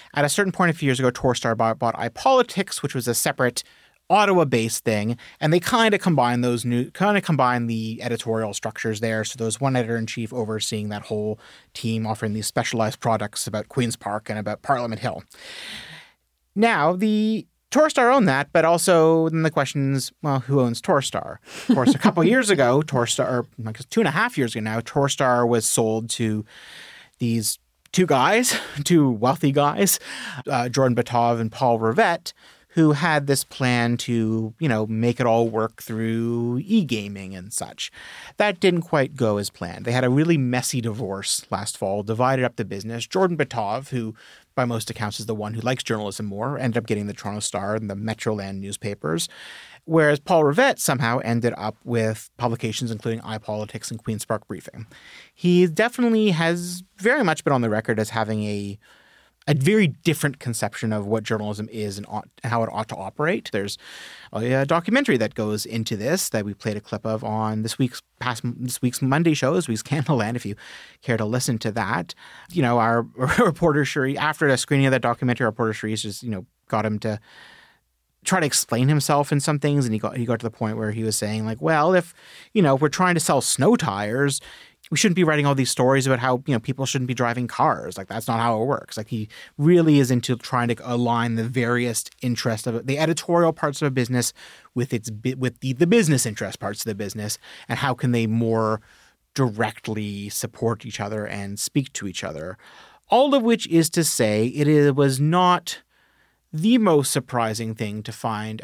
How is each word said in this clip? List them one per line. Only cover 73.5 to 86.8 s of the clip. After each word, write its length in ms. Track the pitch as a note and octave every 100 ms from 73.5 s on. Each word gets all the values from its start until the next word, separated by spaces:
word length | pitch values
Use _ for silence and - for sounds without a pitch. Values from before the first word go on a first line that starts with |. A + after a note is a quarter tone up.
| D3+ E3 D3 C#3
Cherie, 320 | D3+ C3+ C#3
after 300 | C#3 D3+ D3
the 80 | B2+
screening 260 | - C#3+
of 60 | C3+
that 80 | C3
documentary, 440 | A#2+ A#2 B2+ A#2+ A#2+
our 40 |
reporter 220 | G#2+ A2+
Cherie 220 | G#2+ G#2+ G#2+
just, 260 | G#2+ G2+
you 80 | B2
know, 140 | G2 F2+ _ -
got 160 | A2
him 140 | G#2+ G#2+
to 200 | A2 G#2 _ - - - - _ _ _ _ _
try 160 | - F#3+
to 60 | D3+
explain 420 | - - A#2 C3
himself 440 | D3+ - C#3+ C#3+
in 80 | C#3+
some 180 | C#3 D3
things, 280 | D3 C#3+ B2
and 80 |
he 40 | A2
got, 180 | G#2+ B2+
he 80 | A#2+
got 140 | A2+
to 40 | A2+
the 40 |
point 260 | - A2 A2
where 140 | A2
he 140 | A2
was 120 | A2 G#2
saying, 300 | G#2 A2 A2
like, 160 | A2
"Well, 320 | D#3 D#3 D#3
if, 180 | F#3 F3 - - - -
you 80 | A3
know, 140 | D#3+
if 80 | C3+
we're 60 | D3
trying 240 | - F#3
to 60 | E3+
sell 200 | - C#3+
snow 360 | - - D3 A#3+
tires, 640 | D3 G2 G#2 B2 C#3+ C3+ - - - _ -
we 60 | D#3
shouldn't 200 | A3 F3
be 80 |
writing 220 | E3 D3+ C#3+
all 80 |
these 160 | C#3 B2+
stories 360 | - B2+ C3+ C3
about 120 | B2+
how, 240 | C3 B2+ C3
you 60 |
know, 40 | A#2+
people 260 | - C3